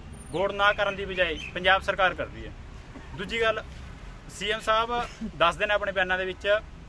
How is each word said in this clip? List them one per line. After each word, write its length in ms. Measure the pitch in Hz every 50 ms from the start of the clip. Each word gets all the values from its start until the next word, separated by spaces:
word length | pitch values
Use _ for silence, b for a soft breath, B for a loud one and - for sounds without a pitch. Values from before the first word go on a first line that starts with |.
| - - - - - -
ਬੋਰਡ 220 | 147 160 196 196
ਨਾ 200 | 202 202 202 202
ਕਰਨ 240 | 208 208 208 202 196
ਦੀ 80 | 190 196
ਬਜਾਏ 340 | 185 190 185 180 165 156 147 - - -
ਪੰਜਾਬ 280 | 180 180 185 190 190
ਸਰਕਾਰ 320 | - 196 190 - 190 180 160
ਕਰਦੀ 320 | 156 127 104 104 110 113
ਹੈ। 60 | 104 - - - - - - - - - - - - -
ਦੂਜੀ 260 | - 202 185 226 226
ਗੱਲ, 240 | 226 220 214 220 - - - - - - - - - - - - - -
ਸੀ 200 | - - 190 208
ਐਮ 100 | 214 220
ਸਾਹਿਬ 480 | - 220 220 220 226 233 240 240 233 - - - 226 202 -
ਦੱਸਦੇ 300 | 147 160 170 175 160 208
ਨੇ 80 | 208 208
ਆਪਣੇ 180 | 202 208 202
ਬਿਆਨਾਂ 260 | 185 196 185 180 185 185
ਦੇ 60 | 190
ਵਿੱਚ 340 | 185 185 - - 202 208 220 214 - - - -